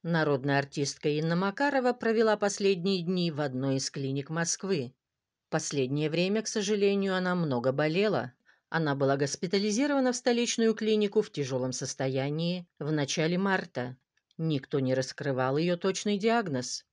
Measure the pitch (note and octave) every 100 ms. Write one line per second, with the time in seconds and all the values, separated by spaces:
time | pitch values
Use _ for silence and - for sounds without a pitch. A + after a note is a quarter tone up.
0 | E3+ E3 D3+ C#3 C#3 C#3 C#3 - C#3 -
1 | D3+ D3 D#3+ E3+ G3 G3 C#4+ C4+ B3 B3
2 | A3+ A3 A3 G#3 G3+ G3+ G3 F#3+ F3 F#3+
3 | E3+ F#3 E3+ D3 C#3+ B2+ C3+ C3+ - D3+
4 | C3+ C#3 C#3 D#3+ E3 - F#3+ F3+ A#2+ _
5 | _ _ _ _ _ D#3+ - C#3+ B2+ C#3+
6 | D3+ D#3+ F#3 G#3+ G#3+ A3 G3 G#3 G3+ G3+
7 | G3 F#3 F3+ F3+ D#3+ B2 B2+ C#3 D3+ E3
8 | G#3 D3+ B2 _ _ _ _ D#3+ D3+ C#3
9 | C3+ C#3 C#3+ - F3+ G3+ G#3 G#3 D4 C#4
10 | B3+ B3 - A#3+ A#3+ - A3+ A3 G#3+ G#3+
11 | G#3 G#3+ G#3 - C3+ C3 B2+ B2 C3 -
12 | C3+ C3 C3+ D3+ E3+ F3+ F3 _ D3 D#3
13 | C#3+ - D#3+ F3+ G3 F#3 - - B2+ B2+
14 | _ _ _ - D#3+ D3 - D3 C3 C3
15 | C3 - D3 B2+ B2+ C#3+ F3 F3 G3 F#3+
16 | G#3 G#3 A3 A#3 F#3+ C3 B2 - _